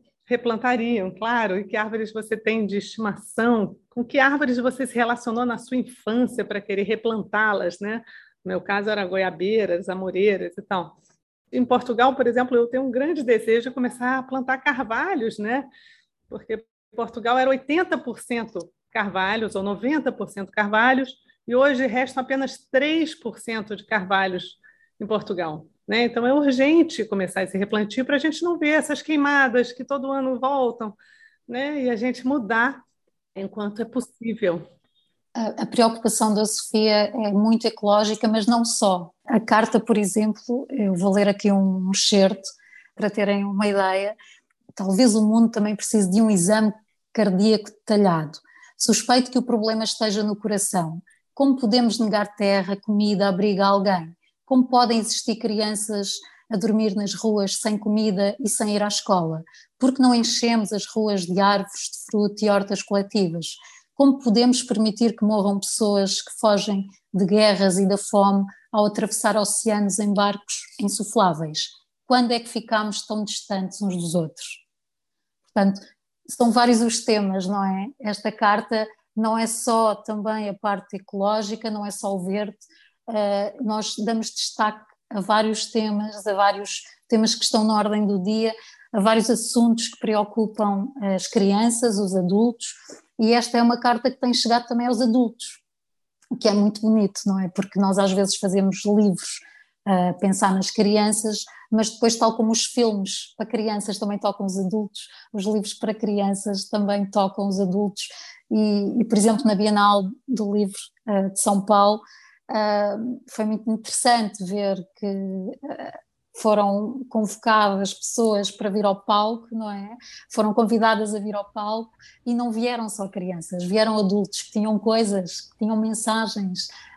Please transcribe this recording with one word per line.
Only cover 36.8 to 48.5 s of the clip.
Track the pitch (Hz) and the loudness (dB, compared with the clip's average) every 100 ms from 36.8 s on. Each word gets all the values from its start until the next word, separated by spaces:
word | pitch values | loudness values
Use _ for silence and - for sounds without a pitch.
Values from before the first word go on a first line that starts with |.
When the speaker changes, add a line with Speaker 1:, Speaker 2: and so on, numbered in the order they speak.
| 214 208 208 | 4 2 2
Speaker 2:
é | 254 208 | -2 -2
muito | 202 220 226 233 | 2 4 2 0
ecológica, | - 208 208 214 214 214 | -2 2 4 4 0 0
mas | 220 208 | 0 2
não | 233 233 | 2 2
só. | - 202 180 170 _ - | 2 2 2 -4 _ -2
A | 233 | 0
carta, | 226 208 220 233 | 4 2 4 2
por | 226 214 | 2 0
exemplo, | 202 220 214 214 - 240 - | 0 0 0 -2 -4 -6 -4
eu | 269 202 | -2 0
vou | 180 196 | 0 2
ler | 196 202 | 4 2
aqui | 202 208 | 2 2
um | 196 190 190 185 | 4 2 2 0
excerto | 190 - 202 190 190 - - _ - _ | 0 2 4 4 2 -10 -18 _ -20 _
para | - 208 | -6 -4
terem | 208 202 202 202 | 0 0 0 -2
uma | 196 208 | 0 0
ideia. | 196 190 190 202 226 - _ _ _ _ | 2 2 0 -2 -8 -16 _ _ _ _
"Talvez | - 190 190 254 | -6 0 4 4
o | 220 214 | 4 4
mundo | 220 226 | 6 4
também | 233 208 | 2 -2
precise | 202 - 214 190 | -2 0 2 4
de | 202 | 4
um | 220 | 4
exame | 196 175 214 214 - _ _ _ | 4 4 4 2 -2 _ _ _
cardíaco | - 208 185 214 214 208 | 0 2 4 4 2 0
detalhado. | - - 208 196 165 151 - _ | -10 0 4 4 2 -2 -10 _